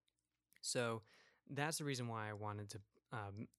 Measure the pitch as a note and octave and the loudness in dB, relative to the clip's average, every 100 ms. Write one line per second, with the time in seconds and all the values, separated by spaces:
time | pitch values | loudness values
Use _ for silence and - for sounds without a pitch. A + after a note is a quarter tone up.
0 | _ _ _ _ _ _ - C3 A#2 A2+ | _ _ _ _ _ _ 0 4 4 2
1 | - - - _ - C#3 D3+ D#3 C#3+ B2+ | -4 -18 -20 _ -6 0 0 2 0 2
2 | A#2+ A2+ G#2+ G#2 G#2+ G#2 G#2 G#2+ G2+ _ | 0 0 -2 -2 -2 -2 -4 -8 -12 _
3 | _ A#2+ G2+ G2+ A#2+ | _ -6 -4 -4 -8